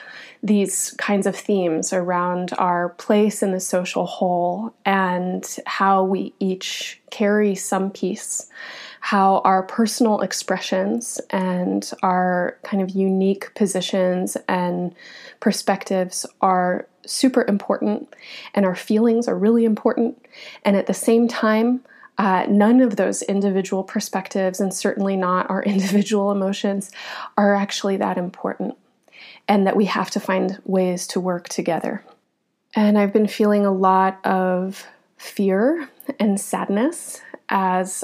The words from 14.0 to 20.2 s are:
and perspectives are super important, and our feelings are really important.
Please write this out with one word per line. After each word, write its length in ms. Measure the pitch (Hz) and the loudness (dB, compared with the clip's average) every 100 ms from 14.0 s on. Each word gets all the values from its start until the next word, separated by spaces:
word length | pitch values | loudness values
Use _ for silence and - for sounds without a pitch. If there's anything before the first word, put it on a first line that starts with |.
| 185 180 196 - - | 0 0 -4 -6 -4
and 480 | 185 180 180 175 - - - - - | -2 -2 -2 -4 -8 -18 -20 -20 -4
perspectives 840 | - 190 - 196 - 190 185 - - _ | -2 0 0 -2 -2 -2 -2 -6 -10 _
are 460 | 190 185 180 180 - _ - | 2 2 2 -2 -6 _ -10
super 400 | - 262 254 220 | 0 2 4 2
important, 680 | 202 - 196 208 208 - - - - - | 0 0 -2 0 -2 -6 -16 -20 -18 -6
and 120 | - 196 | 0 0
our 100 | 180 | 0
feelings 520 | - 214 233 226 233 | 0 2 4 2 0
are 100 | 180 | 2
really 280 | 202 233 226 | 4 4 4
important. 600 | 208 233 - 240 - | 2 0 0 -2 -4